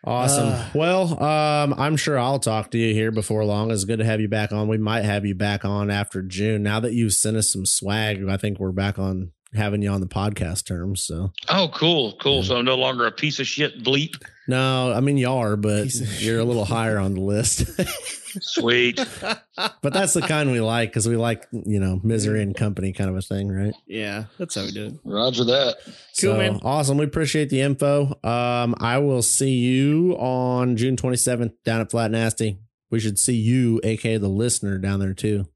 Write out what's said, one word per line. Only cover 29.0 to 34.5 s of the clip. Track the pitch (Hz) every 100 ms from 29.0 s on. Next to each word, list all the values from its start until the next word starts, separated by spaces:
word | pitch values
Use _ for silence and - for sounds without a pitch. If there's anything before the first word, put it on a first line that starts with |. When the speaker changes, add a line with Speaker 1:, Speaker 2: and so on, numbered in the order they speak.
| 143 127
Speaker 1:
see | 117 - 135
you | 131 123 131 139 151 180 -
on | 127 127 127 123 123 117
June | 127 127
twenty-seventh | 131 123 - 120 117 -
down | - 113
at | 110
Flat | 117 110
Nasty. | 113 113 - 110 95 - _ _
We | 113
should | 110 98
see | - 120
you, | 110 127 120 113
A | 110 110
K | 117 110
A |
the | 98
listener, | 98 120